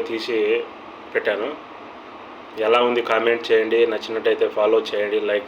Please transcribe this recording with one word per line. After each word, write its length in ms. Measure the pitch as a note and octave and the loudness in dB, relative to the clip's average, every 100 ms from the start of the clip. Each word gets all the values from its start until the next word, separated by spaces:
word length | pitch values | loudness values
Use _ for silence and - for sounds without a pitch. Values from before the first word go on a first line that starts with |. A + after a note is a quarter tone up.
| A2+ | 4
తీసి 260 | A2+ - A2+ G#2 A#2 A#2 - - - - | -4 -2 0 2 0 -2 -12 -18 -18 -6
పెట్టాను. 360 | - - G2+ A#2 D3+ - - - - - - - - - - | -2 -2 -2 -4 -8 -14 -18 -18 -18 -18 -18 -18 -18 -16 -4
ఎలా 220 | A2 A#2+ | 4 4
ఉంది 200 | B2 B2 | 4 2
కామెంట్ 460 | A#2 A2+ A2+ A#2 - | 2 2 4 0 4
చేయండి, 280 | A2+ A2 A2+ A2+ | 2 4 4 4
నచ్చినట్టయితే 640 | G#2+ A2 A2 A2 G#2+ A2 | 2 -4 -2 0 2 0
ఫాలో 320 | - G#2+ A2+ | 2 4 4
చేయండి, 400 | G#2+ G#2 G#2 G#2+ | 2 -2 0 0
లైక్ 280 | G#2 G#2 | 0 -2